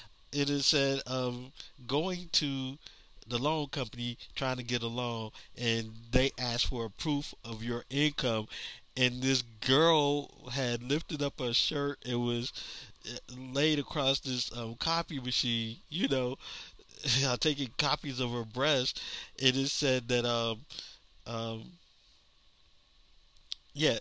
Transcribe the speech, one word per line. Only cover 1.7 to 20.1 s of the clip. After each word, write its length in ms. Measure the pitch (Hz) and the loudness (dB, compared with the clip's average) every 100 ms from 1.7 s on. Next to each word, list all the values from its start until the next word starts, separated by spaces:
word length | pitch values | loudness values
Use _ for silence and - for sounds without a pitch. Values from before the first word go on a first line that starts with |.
| - 120 | -14 -2
Going 420 | 143 185 180 175 | 0 0 -4 -2
to 460 | - 147 135 131 139 - - - - 110 | 0 0 0 -2 -6 -14 -20 -20 -20 -6
the 120 | 120 | 0
loan 300 | 143 160 143 | 0 0 -2
company 500 | 147 117 120 120 117 - | -4 -4 -4 -6 -6 -10
trying 220 | - 131 127 | -2 -2 -2
to 60 | |
get 200 | 120 120 | -2 -2
a 40 | 117 | -2
loan, 420 | 120 120 117 110 - - - | -2 -2 -4 -6 -10 -16 -2
and 340 | 120 113 110 110 117 | 0 0 -2 -10 2
they 200 | 127 131 - | 4 4 0
asked 280 | 123 117 - | -2 0 0
for 200 | 127 113 | 0 -4
a 40 | |
proof 440 | - 160 147 - - | -4 -2 -2 -2 -10
of 180 | 120 110 | -10 -6
your 220 | 117 120 - | -4 -4 -2
income, 580 | 139 151 - 123 110 107 - - - - 131 | 0 2 2 0 0 -2 -8 -10 -12 -10 2
and 260 | 127 123 | 2 4
this 200 | 131 131 117 110 131 | 2 2 0 -4 4
girl 640 | 135 165 156 143 147 - - 120 | 6 8 6 4 2 -2 -12 -6
had 300 | 135 123 120 | -2 0 0
lifted 400 | 123 151 - 147 | 0 0 0 -2
up 180 | 143 - | -2 -2
her 120 | 123 | 0
shirt 460 | 113 - 147 143 139 127 | 2 2 0 -2 -4 -2
and 180 | 120 | 0
was, 280 | 120 120 127 - - - - - - | 2 0 -2 -8 -12 -12 -14 -14 -12
uh, 100 | 123 - 123 131 | -12 -12 -12 -4
laid 260 | 139 156 151 | 2 4 4
across 420 | - 156 135 139 | 0 0 2 2
this, 360 | 131 123 - 120 | 0 -2 -2 -4
um, 180 | 113 117 | -6 -4
copy 440 | 175 165 165 143 | 0 0 0 -6
machine, 560 | 123 - 123 113 113 127 - | -2 0 2 0 -2 -8 -8
you 200 | 160 175 | -2 2
know, 280 | 131 123 127 - - - - - - | 2 2 -4 -10 -14 -14 -20 -20 -6
<laughs> 360 | 131 127 135 123 | 0 2 2 2
taking 300 | 160 139 127 - | 2 0 -2 -2
copies 420 | 147 147 147 127 | 0 0 -2 -2
of 120 | 123 | -2
her 120 | 120 | -2
breast, 560 | 110 117 147 139 131 - - - - - | -4 0 2 4 2 -4 -8 -10 -12 2
and 140 | 131 127 | 4 4
it 120 | 139 | 2
said 400 | - 143 127 | 2 2 2
that, 160 | 120 | 2